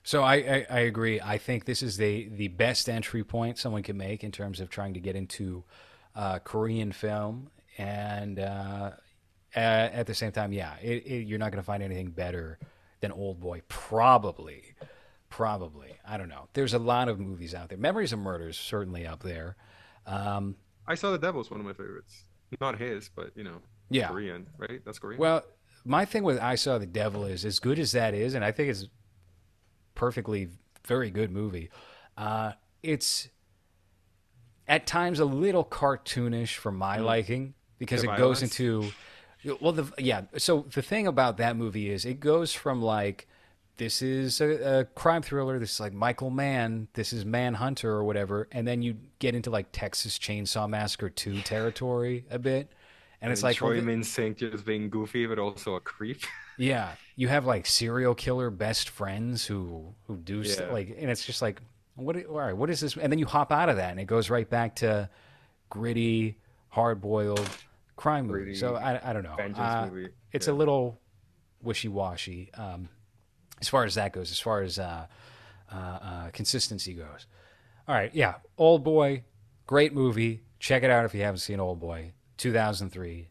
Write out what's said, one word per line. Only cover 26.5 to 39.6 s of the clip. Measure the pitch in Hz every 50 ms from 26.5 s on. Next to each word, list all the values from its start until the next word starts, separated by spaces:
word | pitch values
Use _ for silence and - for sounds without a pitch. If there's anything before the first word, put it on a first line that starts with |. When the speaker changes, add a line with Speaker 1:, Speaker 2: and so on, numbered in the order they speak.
| 127
Speaker 1:
Saw | 117 - 143 127 113
the | 101
Devil | 90 85 104 104 107 101 104 101
is, | 98 95 87 95
as | 107 98 -
good | - 123 143 160
as | 151 104 120
that | 123 113 110 104
is, | 101 110 127 131
and | 127 104
I | 107
think | 107 - 147 139
it's | 117 95 98 - _ _ _ _ _ _ - _ _ _ _ _ _ _ _ _ _ _ _ _ _
perfectly | - 120 123 117 123 101 110 107 101 95 85 87 - _ _ _ - -
very | - 123 131 127 107
good | 90 104 110 98
movie, | 90 101 107 104 90 87 82 80 - - - - - - - - _
uh, | - 107 107 110 110 110 107 101 _ _ _ _ _ -
it's | 160 151 127 - - - - - - _ _ _ _ _ _ _ _ _ _ _ _ _ _ _ _ _ _ _ _ _ - - - _ _ _
at | - 147 - -
times | - - 170 175 175 175 147
a | 151
little | 143 135 139 175 202 185 175 151
cartoonish | - - - 143 139 135 - - - - 123 120 120 117 117 117 110 -
for | - - 107
my | 98 92 95 98 101
Speaker 2:
Mm. | 110 113
Speaker 1:
liking, | 113 117 113 104 101 120 131 135 135 135 _ _ _ _ _
because | 127 - - 123
Speaker 2:
The | 117 107 101
Speaker 1:
it |
goes | 104 127 127 127 120
Speaker 2:
violence? | 131 113 - -
Speaker 1:
into, | 127 120 113 110 104 101 101 - - - - - - - - _ - 143 135 -